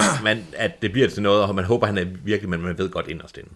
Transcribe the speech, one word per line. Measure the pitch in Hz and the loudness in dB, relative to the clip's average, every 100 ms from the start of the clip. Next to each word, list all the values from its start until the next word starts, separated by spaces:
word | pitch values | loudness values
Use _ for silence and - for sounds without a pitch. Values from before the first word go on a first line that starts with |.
| 107 147 | 4 2
man, | 107 110 87 | 0 -2 -4
at | - 107 - | -6 -6 -2
det | 107 | -2
bliver | 110 127 | 2 2
til | - | 2
noget, | 101 104 | 4 4
og | 101 95 | 4 0
man | 92 | 2
håber, | 117 104 | 2 2
han | 101 | 0
er | 90 92 | -4 -6
virkelig, | 98 104 101 | -2 -2 -2
men | 85 | -4
man | 87 85 | -4 -4
ved | 95 | -4
godt | 87 82 | -4 -8
inderst | 80 - - | -10 -14 -18
inde. | - | -20